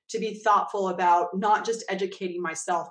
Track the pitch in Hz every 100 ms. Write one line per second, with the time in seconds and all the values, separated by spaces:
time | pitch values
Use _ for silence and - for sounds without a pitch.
0 | - 226 214 214 220 208 - 208 190 180
1 | 180 175 165 190 208 208 - 226 - 190
2 | 190 - 190 175 170 160 - 170 160